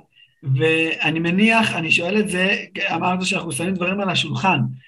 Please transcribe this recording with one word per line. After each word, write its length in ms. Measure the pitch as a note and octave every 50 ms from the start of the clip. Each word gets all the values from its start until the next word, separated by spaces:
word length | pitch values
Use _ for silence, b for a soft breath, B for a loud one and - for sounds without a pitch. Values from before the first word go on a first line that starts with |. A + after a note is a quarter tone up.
| - _ b b b b b _ - C#3 C3 C3
ואני 600 | D#3 D#3+ D#3+ D#3+ D#3+ D#3+ D#3 - - D3+ D#3 E3
מניח, 560 | E3 E3+ F3 F#3+ G#3+ A3+ A3+ A3+ A3 - -
אני 160 | E3+ E3 D#3
שואל 280 | - - E3+ F3 G3+ G#3+
את 100 | G#3 E3
זה, 260 | F3+ F3+ F#3 G3 G#3 G3+ - - - - G3 G3 E3+
אמרת 320 | E3 F3+ F3+ F3+ F#3 F#3
שאנחנו 260 | F3+ F#3+ E3+ D3+ E3
שמים 220 | C#3 C3 E3 F#3 F#3+
דברים 260 | F3 F3 F3+ F#3+ G3+
על 80 | G3+ F#3+
השולחן, 500 | E3 - E3+ D#3 C3 B2 - F#3+ E3+ C#3 - - B B B